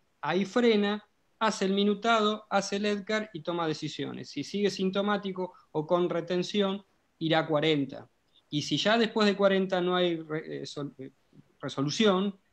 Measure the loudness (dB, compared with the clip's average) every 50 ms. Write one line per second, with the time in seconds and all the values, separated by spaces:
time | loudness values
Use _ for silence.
0 | _ _ _ _ -4 -2 0 0 0 0 2 4 4 6 4 4 2 0 -2 -4
1 | -8 _ _ _ _ _ _ -2 0 0 0 0 0 0 2 2 2 2 2 0
2 | 2 2 2 4 2 2 0 -2 -4 -2 -2 0 0 0 -2 -2 0 -2 -2 -2
3 | -4 -4 -4 -4 -4 -6 -10 -10 -6 -4 -4 -2 -2 -2 -2 -4 -6 -8 -6 -6
4 | -8 -8 -8 -10 -12 -10 -10 -10 -8 -6 -2 0 0 0 0 0 -2 -2 0 0
5 | 0 0 0 -2 -2 -6 -6 -6 -8 -8 -10 -16 _ _ -6 -4 -2 0 2 2
6 | 2 0 -2 -2 -4 -2 -2 -2 -2 0 0 0 0 0 -2 -6 -10 _ _ _
7 | _ _ _ -4 0 2 2 2 2 2 0 2 2 2 2 2 0 -4 -6 -14
8 | -18 -20 _ _ _ _ _ _ _ -6 -6 -4 -2 -2 -2 0 2 2 4 4
9 | 2 2 2 2 2 2 2 4 4 4 4 2 0 0 0 0 0 2 2 2
10 | 2 2 0 -2 -6 -6 -8 -8 -6 -8 -10 -10 -10 -10 -8 -8 -8 -10 -10 -14
11 | -16 -16 -18 _ _ _ _ -20 -20 _ _ _ -12 -8 -4 -2 -2 0 2 4
12 | 4 6 4 4 2 -2 -4 -8 _ _